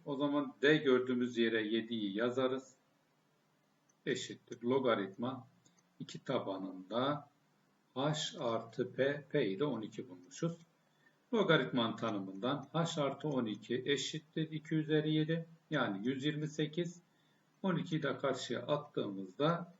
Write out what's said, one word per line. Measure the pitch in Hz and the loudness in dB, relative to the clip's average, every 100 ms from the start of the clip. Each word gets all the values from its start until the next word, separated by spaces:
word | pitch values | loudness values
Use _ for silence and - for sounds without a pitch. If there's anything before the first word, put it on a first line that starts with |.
O | 151 135 | -6 -2
zaman | 143 143 131 - | 0 0 -2 4
D | 139 156 | 6 6
gördüğümüz | 135 127 127 123 123 117 | 6 4 4 0 0 2
yere | 113 113 | 2 2
yediyi | 107 113 113 117 101 101 | 2 0 -2 -4 -2 0
yazarız. | 120 123 131 127 - - _ _ _ _ _ _ _ _ _ _ _ _ 156 | 0 2 0 0 -6 -20 _ _ _ _ _ _ _ _ _ _ _ _ -4
Eşittir | 127 - 101 - 120 | -4 -6 -12 -16 -6
logaritma | 120 135 123 101 95 - 123 127 - _ _ _ _ - | 0 2 2 2 0 -4 -6 -6 -12 _ _ _ _ -16
iki | - - | -12 -12
tabanında | - 123 107 92 95 92 92 113 139 151 - _ _ _ _ _ _ | -4 -2 -2 -6 -6 -10 -4 0 0 -2 -6 _ _ _ _ _ _
H | 127 147 151 - 180 | -2 0 0 -4 -4
artı | 123 113 - - 123 | -2 -2 -4 -4 -2
P, | - 139 147 - | 2 2 0 -2
P'yi | 151 107 95 | 0 2 0
de | |
on | 147 113 | 0 -2
iki | 104 - - | -6 -10 -12
bulmuşuz. | - - - 165 - - _ _ _ _ _ - | -14 -16 -4 -4 -4 -16 _ _ _ _ _ -2
Logaritmanın | 226 165 151 127 123 110 - | 2 6 6 6 2 0 0
tanımından | 117 101 95 95 123 147 - | -2 -2 -6 -4 -2 -2 -2
H | 160 165 160 | -2 0 0
artı | 139 - 156 | -2 0 -2
on | 131 113 | 0 -2
iki | 101 - 123 - | -4 -2 -2 0
eşittir | 139 - 151 - 165 156 | 0 -2 -8 -8 -6 -4
iki | 156 - | -6 -2
üzeri | 160 151 156 156 | -2 2 2 4
yedi, | 156 156 165 - - - | 2 2 -2 -4 -16 -4
yani | 151 107 95 117 | 0 0 0 -2
yüz | 135 | 0
yirmi | 147 147 151 | 0 -2 -4
sekiz. | - 151 170 175 - _ _ _ _ _ - | -2 -2 -2 -4 -6 _ _ _ _ _ -4
On | 190 160 | 0 0
ikiyi | - 156 | 0 0
de | 143 - | 0 0
karşıya | 139 127 - 120 | 0 0 -2 -4
attığımızda | - 147 - - 107 98 98 - 151 170 - | 0 -2 -2 -4 -4 -4 -8 0 2 2 -4